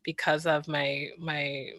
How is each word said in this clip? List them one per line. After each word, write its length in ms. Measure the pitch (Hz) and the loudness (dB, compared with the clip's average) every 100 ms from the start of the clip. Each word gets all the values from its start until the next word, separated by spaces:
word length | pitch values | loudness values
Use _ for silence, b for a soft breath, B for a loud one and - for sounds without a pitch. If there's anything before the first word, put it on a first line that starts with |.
because 420 | - 156 - 156 165 | -6 -2 2 4 4
of 240 | 151 147 | 2 2
my, 400 | 147 139 139 147 - | 0 0 -2 -4 -6
my, 520 | 160 151 143 139 131 | -4 -2 -2 -4 -8